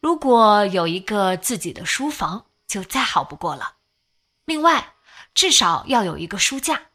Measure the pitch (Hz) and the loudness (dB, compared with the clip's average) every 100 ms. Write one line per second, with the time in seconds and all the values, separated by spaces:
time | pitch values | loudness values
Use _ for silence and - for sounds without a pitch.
0 | 311 320 277 240 220 208 202 185 170 180 | 0 0 4 6 6 6 2 0 -2 -4
1 | 190 208 190 185 - 220 170 - 175 - | -4 0 0 0 -4 -6 -8 -10 -6 -4
2 | 285 294 160 190 _ _ _ 202 185 269 | -4 -4 -6 -6 _ _ _ -10 -6 -4
3 | 247 - 139 147 170 120 - _ _ _ | -2 -2 -4 -8 -8 -6 -10 _ _ _
4 | _ _ _ _ - 320 320 294 - _ | _ _ _ _ -6 2 2 2 -2 _
5 | _ - - - - - 175 165 - 247 | _ -20 -6 0 2 4 2 0 0 0
6 | 190 151 170 196 - 269 294 302 - | 0 -4 -8 -2 -2 -2 -4 -4 -6